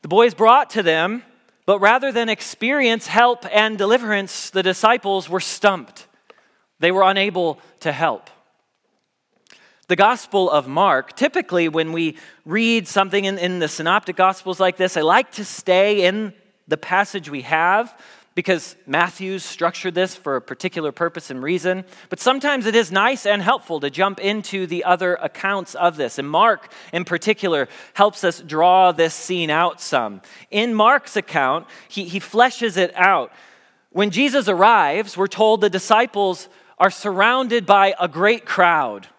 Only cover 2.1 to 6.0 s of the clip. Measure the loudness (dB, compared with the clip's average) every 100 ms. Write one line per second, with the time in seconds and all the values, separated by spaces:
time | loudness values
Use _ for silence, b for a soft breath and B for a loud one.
2.1 | -2 -2 -4 -8 -6 -2 0 0 0 0
3.1 | 2 2 2 0 0 0 0 0 0 0
4.1 | -4 -4 -10 -6 -2 -2 2 2 2 0
5.1 | -4 -4 -6 -6 0 0 0 -10 -20